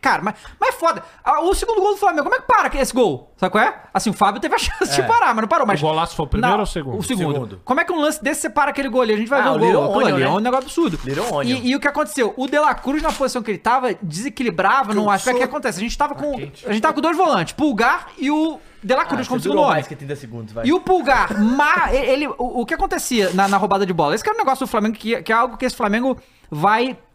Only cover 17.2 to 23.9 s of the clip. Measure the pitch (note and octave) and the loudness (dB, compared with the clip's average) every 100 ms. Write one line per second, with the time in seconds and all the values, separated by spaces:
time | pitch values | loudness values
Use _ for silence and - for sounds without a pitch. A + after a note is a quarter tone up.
17.2 | F4+ A#3+ D#3+ - D4+ G#3+ A#3 E4 - - | 2 2 -2 0 0 2 2 0 -4 -6
18.2 | C#4+ D4+ D#4+ C#4+ - - G3 B3+ E4 D4+ | -2 0 0 -4 -16 -16 -2 0 0 -2
19.2 | - B3+ - D4 C#4 E3 C3+ D3 C#3 C#3+ | -2 -4 0 2 4 2 -2 -10 -10 -10
20.2 | A#2+ A#2 A2 G#2+ A#2 F4 F4+ F#4 C4 B3 | -10 -12 -10 -4 0 0 2 0 4 2
21.2 | F#3 G#3 G#3+ C4 D4 F4 D#4+ B3 B3 C4+ | 2 2 2 4 2 2 2 0 2 0
22.2 | D4 - B3 B3 A#3 E4 F#4+ F4+ - B3 | 0 -4 -6 -4 -4 -2 -2 -2 -2 0
23.2 | F#3 F3+ G3 G3 G3 G3 G3 | 2 2 2 2 2 2 0